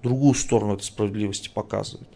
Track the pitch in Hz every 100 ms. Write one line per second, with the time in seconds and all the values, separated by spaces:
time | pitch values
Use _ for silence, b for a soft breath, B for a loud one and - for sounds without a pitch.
0 | 123 131 143 131 - 120 104 98 - -
1 | 104 104 104 98 - - 104 98 104 -
2 | -